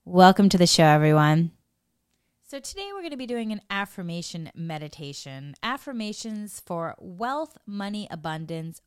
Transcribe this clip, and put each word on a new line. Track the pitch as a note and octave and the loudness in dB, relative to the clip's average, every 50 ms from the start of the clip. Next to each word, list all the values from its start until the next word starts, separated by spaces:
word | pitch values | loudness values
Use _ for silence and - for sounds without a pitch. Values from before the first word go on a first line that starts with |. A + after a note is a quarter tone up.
| _ | _
Welcome | - F3+ F3+ F#3 F#3 F#3+ - G3+ G3 | 0 6 8 8 8 10 8 6 4
to | - | 6
the | F3+ F3 | 6 4
show, | E3+ - - E3 | 4 6 6 6
everyone. | D#3 D3+ D3+ D3+ D#3 D3+ D#3 D3+ D3+ D#3 D#3+ E3+ E3 - _ _ _ _ _ _ _ _ _ _ _ _ _ _ _ _ _ _ - | 6 8 6 6 6 6 6 6 6 4 4 2 0 -2 _ _ _ _ _ _ _ _ _ _ _ _ _ _ _ _ _ _ -16
So | - C#4 | -16 -14
today | C#4 - - G4 G4 G4+ G4+ | -14 -14 -14 -12 -12 -12 -12
we're | G4 F4 | -12 -12
gonna | E4 D4 B3+ | -12 -10 -10
be | C4 | -10
doing | A#3 A#3+ A#3 A3+ A3 A3 | -8 -6 -6 -4 -6 -6
an | G#3 _ - | -8 _ -8
affirmation | G3 G3 G3+ - - - F3 E3+ E3+ E3+ E3 - - E3+ D#3+ - - | -6 -6 -6 -6 -8 -10 -10 -8 -8 -8 -8 -10 -10 -12 -12 -14 -12
meditation. | - E3 E3 D#3+ D3+ D3+ D3+ - - D#3+ C#3 C#3+ - - C#3 C3+ C3+ C#3 C#3+ C3+ - - | -12 -10 -8 -8 -10 -12 -12 -16 -14 -14 -14 -14 -14 -16 -16 -16 -16 -16 -16 -16 -10 -8
Affirmations | A3+ B3+ C#4 - D4 C4+ A3+ G#3+ G#3 G#3+ - - A3+ G#3+ G#3 G#3 G#3 - - - | -8 -8 -8 -10 -12 -10 -8 -8 -8 -10 -10 -12 -12 -10 -12 -12 -14 -16 -18 -12
for | - F3+ E3+ E3 D#3+ - - | -10 -8 -8 -8 -8 -10 -12
wealth, | - F#3 F3+ F3 A3+ A#3+ C4+ D4 D#4+ D4+ _ - _ | -16 -18 -12 -10 -8 -6 -6 -6 -8 -10 _ -20 _
money, | - G3+ G3+ G3 G3+ G#3 G#3 G#3 - | -14 -12 -10 -8 -8 -8 -10 -12 -12
abundance, | - E3+ D3 E3 D#3 D#3+ E3 D#3 E3 D#3+ D#3+ E3 - - _ | -14 -12 -10 -10 -10 -10 -10 -10 -10 -10 -10 -12 -14 -16 _